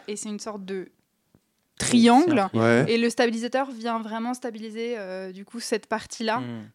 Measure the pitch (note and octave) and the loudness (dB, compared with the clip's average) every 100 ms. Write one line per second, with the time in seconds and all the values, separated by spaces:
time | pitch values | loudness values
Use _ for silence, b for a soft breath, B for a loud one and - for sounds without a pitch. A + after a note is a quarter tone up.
0 | - G#3 G#3+ G#3 A3+ G#3 F#3 F#3+ - _ | -6 -10 -8 -10 -10 -12 -10 -10 -10 _
1 | _ _ _ _ _ _ _ - - A#3+ | _ _ _ _ _ _ _ -8 2 6
2 | A#3 A#3+ E4+ C4 F#3+ A2 A2+ A#2 D3+ A#3 | 8 8 6 2 2 4 6 6 4 2
3 | A#3 A3+ A#3+ A3+ A#3+ C4 C4+ A#3 A#3 A3+ | 2 2 0 0 -2 -2 -4 -6 -6 -4
4 | G#3+ A3+ A#3 B3 B3 G#3+ A3 G#3+ A#3 A#3 | -6 -6 -6 -6 -10 -10 -10 -8 -6 -8
5 | F#3 F#3 F#3+ F#3+ G3+ A#3 - G#3+ - G#3 | -8 -10 -10 -14 -16 -12 -4 -4 -2 -6
6 | - - A3 G#3+ B2 A#2 G#2+ | -6 -6 -2 -2 -4 -10 -12